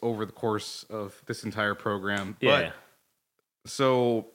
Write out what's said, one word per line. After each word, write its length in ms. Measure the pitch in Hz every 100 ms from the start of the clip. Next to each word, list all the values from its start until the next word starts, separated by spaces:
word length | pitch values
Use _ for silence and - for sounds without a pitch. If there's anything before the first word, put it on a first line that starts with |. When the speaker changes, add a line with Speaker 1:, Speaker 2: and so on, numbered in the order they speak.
Speaker 1:
over 220 | 120 110
the 80 | 107
course 520 | - 117 107 - - -
of 300 | 110 98 - -
this 180 | 113
entire 300 | 110 104 104
program. 640 | 101 113 104 98 101 98 107
Speaker 2:
Yeah. 320 | 131 143 80 - - _ _ _ _ _ _ _
Speaker 1:
But 60 | -
so 560 | - 135 127 120 113 107